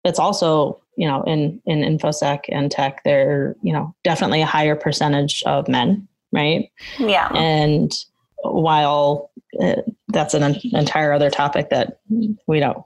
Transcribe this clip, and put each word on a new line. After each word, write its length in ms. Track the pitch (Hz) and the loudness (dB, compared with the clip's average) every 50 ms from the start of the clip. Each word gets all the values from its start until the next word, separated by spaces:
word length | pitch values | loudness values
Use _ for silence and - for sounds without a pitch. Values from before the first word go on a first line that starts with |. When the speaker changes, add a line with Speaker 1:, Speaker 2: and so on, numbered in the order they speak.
| - | -2
Speaker 1:
It's 160 | 185 165 - | -2 0 2
also, 600 | 160 196 202 196 180 160 156 151 143 - - - _ _ _ | 0 0 2 2 2 2 2 2 2 0 -4 -10 _ _ _
you 120 | - 175 151 | -4 -2 -2
know, 140 | 135 143 - | -2 -2 -2
in, 360 | - 156 151 147 151 165 - _ | 0 0 0 0 -2 -4 -6 _
in 140 | - 160 151 | -2 -2 0
InfoSec 600 | 147 160 156 151 - 151 151 - 147 143 143 143 - - | 0 0 0 0 0 -2 -2 -2 -2 -2 -2 -4 -6 -6
and 200 | - - 143 143 | -4 -2 -2 -2
tech, 320 | - - 139 135 135 - _ | -2 -2 -4 -4 -4 -4 _
there, 520 | 147 143 139 135 139 147 139 139 - - - | 0 2 2 2 2 2 0 -2 -2 -4 -4
you 100 | - 175 | -4 -2
know, 220 | 156 151 - 156 - _ _ | -2 -2 -4 -6 -12 _ _
definitely 360 | 180 160 - 185 - 147 156 | -2 0 0 0 0 2 0
a 60 | 156 | 0
higher 300 | 151 - 156 151 151 147 | 2 2 2 2 2 0
percentage 680 | 147 - 156 147 - 156 147 143 143 143 147 - - - | 0 -2 -4 -2 0 0 0 2 0 0 -2 -2 -4 -2
of 220 | - 143 139 143 - | 0 -2 0 0 0
men, 380 | 127 123 120 127 196 208 - _ _ _ _ _ | 0 0 2 2 0 0 -2 _ _ _ _ _
right? 380 | - 160 147 147 165 202 220 - _ - - - - - | -2 0 0 0 0 0 -2 -6 _ -20 -18 -16 -6 -4
Speaker 2:
Yeah. 280 | 262 214 196 175 - - - | 0 2 2 2 0 0 0
Speaker 1:
And 580 | - 160 160 156 151 151 151 151 147 - 156 - - - _ _ _ _ _ _ - | 0 2 2 4 4 4 4 4 2 2 0 -2 -6 -10 _ _ _ _ _ _ -10
while, 880 | - - - - 160 160 156 151 151 143 147 147 147 143 147 143 143 - _ - _ _ - - | -8 -4 -2 0 2 4 4 4 4 4 2 2 2 2 0 -2 -6 -12 _ -20 _ _ -4 -2
uh, 140 | - 180 - - - - - _ _ - | 0 0 0 -2 -4 -6 -10 _ _ -4
that's 260 | - 160 151 147 - | -2 -2 0 0 0
an 80 | 147 | 2
en-, 180 | 147 143 143 - - 120 | 2 2 0 -2 -4 -2
entire 400 | - 151 147 147 - 156 156 147 | 0 0 0 0 0 0 2 2
other 180 | 143 147 147 143 | 2 4 2 2
topic 400 | - - 143 143 - 147 147 - | 2 0 0 0 0 -2 -2 0
that 280 | - 127 - - - _ _ - 214 226 220 214 214 - _ | 0 0 0 -2 -6 _ _ -4 -2 0 0 -2 -4 -6 _
we 140 | - 156 151 | 0 0 2
don't 180 | 143 127 - - - | 2 0 -2 -6 -10